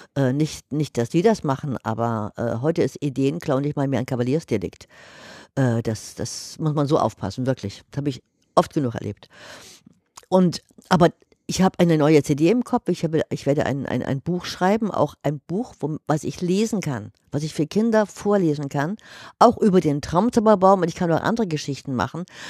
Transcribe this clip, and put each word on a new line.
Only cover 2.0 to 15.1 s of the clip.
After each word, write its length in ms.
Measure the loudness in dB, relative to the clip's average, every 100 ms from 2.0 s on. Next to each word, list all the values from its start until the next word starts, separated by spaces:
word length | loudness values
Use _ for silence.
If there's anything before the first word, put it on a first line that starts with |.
| -2 -2 -6 -6
äh, 240 | -4 -2
heute 220 | -2 0
ist 200 | -2 -2
Ideenklau 580 | -6 -2 -2 -2 -2 -2
nicht 160 | -2 -2
mal 120 | -2
mehr 120 | -2
ein 60 | -2
Kavaliersdelikt. 800 | -2 -2 -2 -2 -4 -4 -12 -20 -20 -20 -20 -20 -20 -8
Äh, 280 | -2 0 0
das, 320 | -2 -6 -8
das 440 | -10 -10 -10 -14 -6
muss 160 | -4
man 120 | 0 0
so 120 | 2
aufpassen, 480 | 0 -2 -8 -4 -4
wirklich. 360 | -4 -6 -12 -12
Das 80 | -6
habe 120 | -6
ich 120 | -6 _ _ _
oft 200 | 0 0
genug 200 | 0 -4
erlebt. 340 | -4 -8 -12 -16 -20 -20 -20 -20 -20 -20 _ _ -20 0
Und, 340 | 4 4 0 _ _ 2
aber 180 | 6 6 2 _ _ -6
ich 140 | 0
habe 180 | 2 4
eine 200 | 2 4
neue 240 | 6 6
C 120 | 4
D 160 | 2 2
im 140 | 2
Kopf. 240 | 0 -2 -2
Ich 160 | -2
habe, 160 | 0 0 -2
ich 160 | -2
werde 220 | 0 0 0
ein, 180 | -2
ein, 180 | -4 -4
ein 200 | -2 -4
Buch 240 | -2 -4 -4
schreiben, 440 | -2 0 2 0
auch 240 | 0 -2